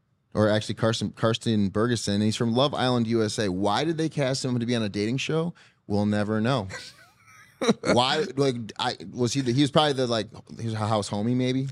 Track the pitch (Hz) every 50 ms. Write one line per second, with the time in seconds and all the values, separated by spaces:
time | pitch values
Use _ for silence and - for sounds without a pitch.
0 | _ _ _ _ _ _ - 104 107 104 107 107 - - 107 - 120 113 113 -
1 | 107 90 - - - 113 113 - - 117 110 104 101 95 95 104 113 123 120 107
2 | - 101 101 101 107 110 107 - 120 117 113 123 139 143 95 73 120 127 123 120
3 | 113 110 117 113 110 104 - - 110 95 90 92 101 101 104 123 151 165 165 151
4 | 160 156 - 151 139 127 139 - - 131 123 120 117 120 123 117 110 101 92 104
5 | 104 110 127 131 - - 156 160 165 175 - - - - _ _ _ - 104 101
6 | 104 104 104 104 104 104 110 107 110 123 139 120 95 92 - - - - - -
7 | - - _ _ _ - - - - - _ - 262 233 - - - 120 - 120
8 | 123 131 151 156 143 - 139 135 139 135 123 120 113 95 - - 113 127 - -
9 | 82 95 95 120 123 117 - 139 135 120 120 139 147 131 - 165 151 147 135 131
10 | 131 120 117 110 101 104 - - - - - - 113 117 110 107 107 107 113 107
11 | 95 - 107 101 107 120 127 127 127 127 127 131 135 135